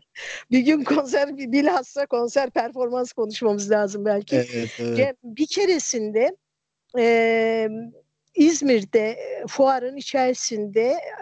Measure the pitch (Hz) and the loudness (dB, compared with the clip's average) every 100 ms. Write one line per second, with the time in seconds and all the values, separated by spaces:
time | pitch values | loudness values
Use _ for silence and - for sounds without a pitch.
0 | - - - - - 254 254 311 254 294 | -10 -18 -16 -16 0 2 4 2 2 0
1 | 269 285 285 277 262 269 294 359 254 285 | 0 0 -2 -4 -2 2 4 2 -2 -6
2 | 277 240 240 277 262 269 233 254 247 247 | -2 0 0 0 0 0 -4 -2 -4 -2
3 | 247 - 214 214 226 208 202 214 208 202 | -4 -4 -4 -2 0 0 2 2 2 -2
4 | 208 202 202 - 123 240 113 - 120 233 | -2 -2 0 0 0 -4 -6 -6 -2 0
5 | 277 254 240 214 302 - 392 330 - 247 | 0 -2 -10 -4 -4 0 2 0 0 -4
6 | 214 214 269 381 _ _ _ _ _ 247 | -2 0 0 -2 _ _ _ _ _ 0
7 | 233 233 226 226 226 226 220 220 233 - | 2 4 4 2 2 0 -2 -6 -14 -18
8 | _ _ _ - 302 320 277 233 196 226 | _ _ _ 4 4 4 2 2 2 0
9 | 214 233 - - 240 - 269 262 247 277 | 0 -4 -8 -10 -6 2 2 2 -2 -10
10 | - 269 254 254 - 220 208 208 240 330 | -4 0 0 0 -4 -4 -2 0 2 0
11 | - - | -4 -8